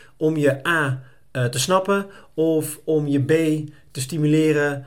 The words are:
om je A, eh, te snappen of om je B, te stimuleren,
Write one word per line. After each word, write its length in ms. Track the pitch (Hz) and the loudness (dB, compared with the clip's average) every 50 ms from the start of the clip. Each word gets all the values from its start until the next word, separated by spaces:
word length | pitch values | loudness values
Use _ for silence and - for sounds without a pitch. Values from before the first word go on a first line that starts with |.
| - - - - | -20 -20 -8 -2
om 200 | 156 156 160 151 | -2 0 0 2
je 300 | 143 139 131 135 - 165 | 2 2 0 0 0 0
A, 340 | 170 160 151 135 131 131 - - - - - - | 0 0 0 -2 -4 -6 -8 -14 -20 -20 -20 -10
eh, 140 | - 131 127 | -4 -4 -4
te 140 | 123 - 131 | -2 -2 -2
snappen 460 | - 180 185 190 185 196 196 202 196 196 - - - - - | 0 2 2 2 2 0 0 -2 -2 -6 -12 -20 -20 -10 -4
of 460 | 156 160 165 160 156 151 156 - - - | -2 0 2 2 0 -2 -4 -8 -8 -4
om 240 | 160 156 151 151 143 | -2 0 0 0 0
je 120 | 143 135 | 0 0
B, 140 | 127 135 156 160 165 156 151 156 151 - - - - - | 2 2 2 2 2 0 0 -2 -4 -8 -12 -20 -20 -14
te 100 | - 135 | -10 -10
stimuleren, 840 | 131 - 170 156 151 151 151 156 156 156 151 147 147 143 143 135 135 | -8 -6 -2 0 2 2 4 4 4 4 2 2 2 0 -2 -4 -8